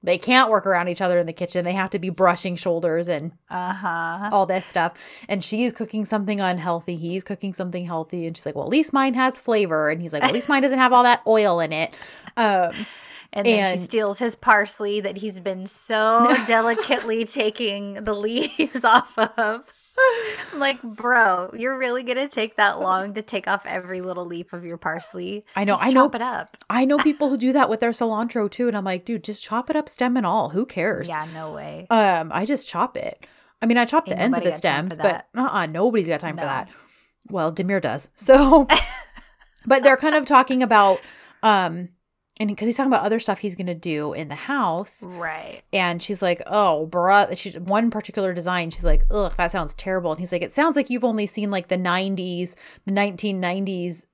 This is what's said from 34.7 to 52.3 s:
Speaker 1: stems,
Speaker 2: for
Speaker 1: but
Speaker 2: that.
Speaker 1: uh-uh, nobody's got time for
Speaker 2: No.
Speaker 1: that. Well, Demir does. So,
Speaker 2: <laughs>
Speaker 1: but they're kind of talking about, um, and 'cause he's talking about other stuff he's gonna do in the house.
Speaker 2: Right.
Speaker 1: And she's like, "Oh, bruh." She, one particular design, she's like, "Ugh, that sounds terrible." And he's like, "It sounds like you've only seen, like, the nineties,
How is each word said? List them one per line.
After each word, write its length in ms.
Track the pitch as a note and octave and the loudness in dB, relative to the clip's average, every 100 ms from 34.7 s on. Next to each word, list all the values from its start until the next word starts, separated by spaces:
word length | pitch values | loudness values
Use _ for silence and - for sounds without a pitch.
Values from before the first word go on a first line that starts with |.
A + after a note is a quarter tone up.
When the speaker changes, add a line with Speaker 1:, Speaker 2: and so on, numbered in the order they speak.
| C#3+ F3 | 0 -2
Speaker 1:
stems, 60 | F#3 | 0
Speaker 2:
for 60 | |
Speaker 1:
but 240 | F#3+ E3 - | 0 0 -6
Speaker 2:
that. 60 | A3+ | -4
Speaker 1:
uh-uh, 240 | C4+ G#3 E3 | -2 0 -2
nobody's 420 | D#3+ A3 A3+ E3+ | 0 2 2 0
got 120 | D3+ | -2
time 160 | F3 D#3+ | -4 -6
for 60 | |
Speaker 2:
No. 60 | D3 | -4
Speaker 1:
that. 200 | C3+ - - _ _ _ _ - | -6 -8 -16 _ _ _ _ -10
Well, 220 | G3 D#3+ | -4 -4
Demir 280 | D#3+ F3+ G3 | -2 -2 0
does. 260 | D3+ C3 - | -2 -6 -8
So, 520 | - - C4 C#4 D#4+ C#4 - - - - - | -8 8 8 10 8 8 4 4 -10 -18 -20
Speaker 2:
<laughs> 500 | _ _ _ _ - | _ _ _ _ 2
Speaker 1:
but 160 | C4 | 6
they're 140 | C4 C4+ | 6 6
kind 180 | D#4 | 4
of 120 | D4+ C#4 | 2 4
talking 360 | C#4+ B3+ C4 | 4 4 0
about, 380 | B3 G#3+ G3+ F#3 - - - _ | 4 6 6 4 -2 -20 -20 _
um, 460 | A3 G#3 F3+ E3+ F3+ _ _ _ _ _ | 2 4 2 -4 -10 _ _ _ _ _
and 160 | G#3+ G3+ | -6 -2
'cause 100 | G#3+ | -2
he's 100 | A#3 | 0
talking 160 | C4+ | 2
about 120 | A#3+ | 2
other 140 | G3+ A3 | 2 -2
stuff 220 | - G3 | -2 -4
he's 160 | G#3 F3+ | -4 -6
gonna 180 | F3+ | -8
do 380 | E3+ F3 D3+ D3 | -6 -6 -4 -4
in 160 | C3 D3+ | -8 -10
the 80 | D3 | -12
house. 680 | - C#4+ G3+ E3 G3 - | -6 -2 0 -2 -6 -12
Speaker 2:
Right. 600 | F#3 F3+ E3 D#3 - - _ | -14 -10 -10 -10 -14 -18 _
Speaker 1:
And 280 | G3+ F3+ E3+ | -2 0 -2
she's 220 | - G3 | -6 -4
like, 180 | F#3+ F3 - | -2 -2 -2
"Oh, 420 | G#3 G3+ D3+ D#3+ | 2 2 2 -2
bruh." 480 | F3+ F3 G3+ G3+ F3+ | 0 6 6 4 -2
She, 140 | G3+ D#3+ | -8 -10
one 320 | F3+ G3+ A#3 | -2 2 2
particular 420 | A3 - - F#3+ | -2 -8 -4 -2
design, 380 | F3+ F3 F3+ E3 | -2 -2 -2 -2
she's 140 | - | 0
like, 200 | F3 F3+ - | 4 6 6
"Ugh, 240 | G#3 F#3+ - | 4 0 0
that 140 | E3+ | 0
sounds 240 | F#3+ D#3 | 0 -6
terrible." 380 | - - F#3 F3 | -8 -4 -2 -2
And 80 | D#3 | -4
he's 100 | F3+ | -4
like, 120 | F3 | -4
"It 100 | E3 | -2
sounds 240 | - D#4 C#4+ | 0 2 2
like 120 | C4+ | 0
you've 160 | B3 | 0
only 220 | A#3 A3 G#3 | 0 0 -2
seen, 240 | - G#3 | -4 -2
like, 160 | G3 F#3 | -4 -2
the 100 | F#3 | -2
nineties, 760 | F3+ F3+ F#3+ F#3+ F3+ | 0 0 0 -4 -4